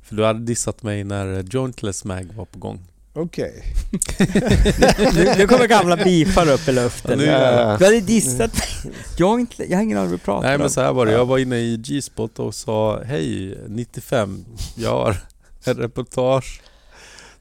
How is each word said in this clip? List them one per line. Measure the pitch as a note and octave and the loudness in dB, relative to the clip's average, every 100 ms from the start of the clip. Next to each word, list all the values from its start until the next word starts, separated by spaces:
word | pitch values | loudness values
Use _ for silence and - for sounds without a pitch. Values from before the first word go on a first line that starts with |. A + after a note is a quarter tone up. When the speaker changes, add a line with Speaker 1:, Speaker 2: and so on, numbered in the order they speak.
Speaker 1:
För | - G#2 | -10 -2
du | A2 | 0
hade | A2 | 0
dissat | A#2 A#2 - - | -4 -4 -6 -6
mig | G#2+ G#2 | -6 -6
när, | G2 G2+ G2 F#2+ | -6 -6 -6 -6
eh, | F#2 | -6
Jointless | B2+ C3 - G#2+ F#2 G#2 | -6 -6 -6 -8 -8 -8
Mag | F#2 F2 | -8 -10
var | A2 F#2 | -14 -16
på | F2+ | -12
gång. | G2+ G#2 - _ _ | -12 -12 -16 _ _
Speaker 2:
Okej. | D3+ E3+ - F2+ A#1 - - - | -8 -8 -6 -8 -8 -6 -4 -4
Speaker 3:
<laughs> | F#3 - - F#3+ G#3 A#3 G3 G#3 - C4 - C4 | -4 -4 0 2 2 2 4 4 4 4 4 2
Nu, | F3+ F#3 G3 | 4 4 4
nu | G3 | 6
kommer | B3 A3+ | 6 6
gamla | G#3+ F3 F3 | 4 4 2
beefar | F#3 E3+ E3+ F#3 D#3+ | 4 4 4 4 4
upp | C3 C#3 | 2 2
i | |
luften. | B2+ A#2+ - - | 0 0 -2 -2
Speaker 1:
Ja, | B2 D3 | 0 2
nu | |
Speaker 2:
Ja. | C3+ B2+ A#2+ A2+ G#2+ | 4 4 4 2 4
Speaker 3:
Du | F#3+ | 6
hade | A#3 | 6
dissat | F3+ A3+ C3 B2 A3+ | 2 0 0 -2 -2
mig. | - - - C#3 - - - | -4 -6 -8 -10 -14 -8 0
Jag | F3+ | 2
har | A#3+ | 2
inte, | A#3+ - - | -2 -6 -2
jag | F3+ | 0
har | |
ingen | A3 G#3 | 0 0
aning | F#3 | -2
vad | F3+ | -2
du | |
pratar | - G3+ B2 | -4 -2 0
Speaker 1:
Nej, | C#3+ | 0
men | C#3+ | 0
Speaker 3:
om. | |
Speaker 1:
så | C3+ | 0
här | C3+ | 0
var | B2+ A2 | 2 2
det. | |
Speaker 2:
Ja. | A2+ | 2
Speaker 1:
Jag | B2+ | 2
var | C3 | 0
inne | B2+ A#2+ | 0 -2
i | A#2 A2+ | -2 -4
G-spot | B2+ C#3+ - - A2+ - | -4 -6 -6 -8 -8 -8
och | A#2 - | -10 -8
sa, | - A2 G#2+ G#2 | -4 -2 0 -2
"Hej, | G#2+ D#3 C#3+ G2 F#2+ - - | -4 -4 -4 -6 -8 -12 -10
nittiofem, | G#2+ A#2+ - - C3 G2 G2 - - - - | -10 -10 -12 -4 -2 -2 -6 -14 -12 -10 -6
jag | A2+ | -4
har | B2 A#2+ G#2+ - _ _ - B2+ | -2 -2 -2 -8 _ _ -8 -4
en | B2 | -4
reportage | A#2+ - B2 - B2+ C3+ - - - _ _ - - - - _ | -4 -8 -8 -2 0 0 -2 -12 -20 _ _ -20 -20 -20 -20 _